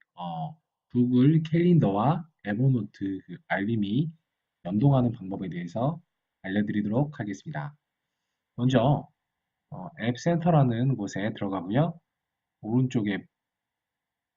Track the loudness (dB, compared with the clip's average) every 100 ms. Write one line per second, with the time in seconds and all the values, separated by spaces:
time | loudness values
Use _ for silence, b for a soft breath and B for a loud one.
0 | _ -14 -10 -8 -10 -12 _ _ _ -2
1 | 2 4 4 4 2 2 4 4 4 2
2 | 0 0 -4 _ -6 0 2 2 -2 -6
3 | -6 -6 -10 -14 -6 -4 -2 -2 0 0
4 | -2 -6 _ _ _ _ -6 2 4 4
5 | 2 -2 -8 -8 -8 -8 -8 -4 -4 -4
6 | -10 _ _ _ -6 -2 -2 -2 0 0
7 | -2 -4 -8 -8 -10 -8 -10 -12 _ _
8 | _ _ _ _ _ -4 2 4 4 2
9 | -2 _ _ _ _ _ -18 -14 -14 -6
10 | -4 -2 0 0 4 4 4 2 0 0
11 | -4 -4 -6 -4 -4 -4 -2 0 0 -2
12 | _ _ _ _ _ _ -2 0 0 0
13 | -2 -4 -8 _ _ _ _ _ _ _
14 | _ _ _